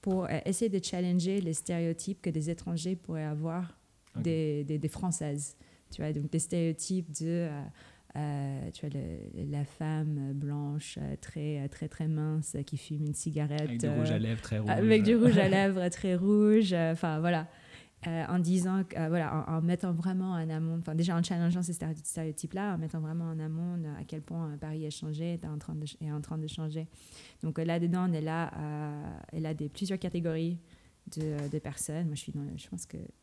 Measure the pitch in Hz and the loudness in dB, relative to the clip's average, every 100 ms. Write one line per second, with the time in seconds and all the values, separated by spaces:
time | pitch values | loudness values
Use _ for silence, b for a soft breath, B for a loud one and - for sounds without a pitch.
0 | - 185 175 156 - 190 226 190 - 180 | 2 0 2 0 0 0 2 2 0 0
1 | 180 180 175 202 175 156 - 170 170 165 | 2 4 2 0 0 -2 -2 0 0 0
2 | - 165 180 156 151 170 - 165 165 185 | -4 -4 -2 0 -2 -4 -2 -2 -2 -4
3 | - 160 156 151 160 170 175 - _ _ | -4 -4 -2 -2 -2 -2 -6 -8 _ _
4 | _ - 165 160 156 147 143 151 151 - | _ -2 0 2 2 0 0 0 0 -2
5 | 185 165 151 143 143 - B B _ - | -2 0 -2 -2 -6 -12 B B _ -6
6 | 151 151 143 160 - 175 165 156 - 185 | -2 -2 0 -2 0 2 2 0 0 -2
7 | 165 147 160 170 170 147 151 B B B | -2 -4 -2 0 -2 -4 -8 B B B
8 | _ - 147 143 139 139 85 - 151 139 | _ -4 -2 -2 -2 -4 -6 -6 -6 -4
9 | 131 80 50 - 143 143 143 - 156 156 | -4 -6 -8 -6 -4 -2 -4 -2 -2 0
10 | 156 147 139 139 143 147 143 147 - - | 0 0 -2 -2 -2 -2 -2 -4 -6 -8
11 | 139 139 - 160 151 147 139 - 156 - | -6 -6 -8 -6 -4 -2 -4 -6 -8 -2
12 | 156 156 156 156 147 - 139 143 - 151 | -2 0 0 0 -2 -6 -4 -6 -4 -2
13 | 151 147 170 151 147 147 151 117 131 117 | -2 -2 -2 0 0 0 -2 0 2 2
14 | 113 110 110 113 - 107 107 113 220 220 | 2 2 2 -2 -2 0 2 4 8 8
15 | 208 233 240 208 190 190 196 185 180 - | 8 8 10 8 8 6 4 4 0 0
16 | 190 180 190 208 214 214 202 175 165 165 | 0 4 6 8 8 8 6 4 4 2
17 | 170 156 170 170 160 B B B B _ | 0 2 2 2 -2 B B B B _
18 | 170 165 156 180 170 185 180 190 185 - | -4 -2 0 2 4 4 4 2 0 -2
19 | 160 170 156 156 - 160 165 175 190 165 | 0 2 2 0 0 2 2 2 2 0
20 | 175 185 185 175 160 160 160 165 170 156 | 2 0 0 0 -2 0 0 -2 -2 0
21 | 170 170 170 175 170 175 175 170 160 156 | 2 2 2 2 2 2 -2 -4 -4 -6
22 | - - 160 151 160 190 202 175 160 165 | -6 -6 -4 -6 -6 -4 -2 -2 -4 -4
23 | 156 165 165 160 156 160 175 175 156 147 | -4 -2 -4 -4 -4 -2 -2 -4 -4 -6
24 | 147 156 151 165 160 147 156 156 156 151 | -8 -10 -6 -6 -4 -6 -6 -6 -6 -6
25 | 156 151 170 170 165 151 - 156 151 - | -6 -4 -4 -4 -4 -6 -6 -6 -8 -6
26 | 156 151 147 160 156 - 156 156 160 B | -6 -6 -4 -6 -4 -4 -4 -6 -8 B
27 | B B B B 160 156 165 170 170 175 | B B B B -4 -2 0 2 2 2
28 | 180 160 156 165 165 - 151 151 151 147 | 2 2 0 -2 -2 -4 -6 -4 -4 -6
29 | 147 80 - 160 160 156 147 - 190 190 | -8 -10 -8 -4 -4 -2 -4 -4 -2 -2
30 | 180 175 165 160 165 175 B B B _ | -2 0 0 0 0 -2 B B B _
31 | - - 156 147 143 151 - 143 - 156 | -10 -4 -2 -2 -2 -4 -4 -6 -4 -2
32 | 170 143 - 151 143 151 - 170 - 131 | -2 -2 -6 -6 -6 -8 -10 -12 -10 -12
33 | - - | -12 -14